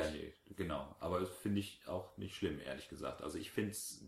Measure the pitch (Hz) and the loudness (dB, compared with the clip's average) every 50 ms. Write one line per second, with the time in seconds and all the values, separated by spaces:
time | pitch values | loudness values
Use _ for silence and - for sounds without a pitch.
0 | 78 78 78 78 78 - - - - - - - 87 80 76 69 69 - - - | 4 4 0 -2 -4 -6 -10 -12 -16 -8 -2 -2 0 2 2 0 -2 -4 -6 -2
1 | - 85 90 90 92 90 - - - 107 101 101 98 - - - - - 90 92 | 0 2 4 4 4 2 0 0 2 4 6 6 4 2 -2 -8 -4 -2 -2 -2
2 | - - - - 98 98 - - 98 85 73 71 - 67 67 - - - 78 78 | -2 -4 -6 -6 -6 -6 -2 2 2 2 2 0 -2 -4 -6 -6 -6 -8 -6 -4
3 | 76 65 - - - 76 80 87 101 - - - 107 101 101 - - - - - | -4 -4 -2 -2 -2 -2 -2 -2 -4 -2 0 2 2 2 0 -2 -6 -6 -8 -10
4 | - | -10